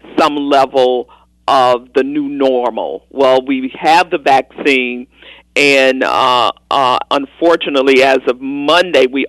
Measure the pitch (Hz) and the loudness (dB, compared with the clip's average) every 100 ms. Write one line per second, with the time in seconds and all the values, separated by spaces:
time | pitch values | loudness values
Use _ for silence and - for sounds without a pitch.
0 | - - 156 147 143 139 131 135 127 123 | -8 -2 -2 -2 0 0 2 2 0 0
1 | 117 _ _ _ - 135 127 120 127 135 | -6 _ _ _ -2 2 2 0 -2 -2
2 | 135 147 139 143 135 127 120 110 80 90 | -2 -4 -6 -2 0 0 -2 -4 -8 -10
3 | _ 131 135 131 131 135 131 - 151 165 | _ -2 2 2 0 -6 -6 -4 0 2
4 | 180 175 139 131 - - 151 131 123 123 | 0 -2 0 0 0 -6 -2 0 -2 -8
5 | 123 _ - - _ - 143 139 131 131 | -14 _ -20 -20 _ -2 2 2 2 2
6 | 127 76 131 123 110 - - 139 127 127 | 0 0 0 0 0 -4 -4 -2 0 -2
7 | - 139 135 - 170 170 175 143 135 131 | -2 -6 -6 -2 0 0 0 -2 2 4
8 | 135 135 131 123 135 143 143 170 185 147 | 4 0 -2 -6 -6 -6 0 0 2 0
9 | 131 139 | 0 -2